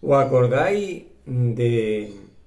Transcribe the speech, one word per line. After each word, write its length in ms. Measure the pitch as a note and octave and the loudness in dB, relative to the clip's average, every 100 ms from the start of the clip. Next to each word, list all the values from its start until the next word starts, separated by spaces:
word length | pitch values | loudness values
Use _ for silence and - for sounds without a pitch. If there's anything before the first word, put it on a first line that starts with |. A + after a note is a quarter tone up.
¿Os 240 | - C#3 | 2 2
acordáis 800 | C3+ C3 B2 C3 F3 G3+ G3 E3+ - - - | 4 2 2 2 0 0 -4 -8 -14 -20 -8
de 840 | B2+ A#2+ A#2 A#2+ A#2 A2 G#2+ G#2 G2 F#2+ - | -2 -2 0 0 0 0 -4 -6 -14 -20 -20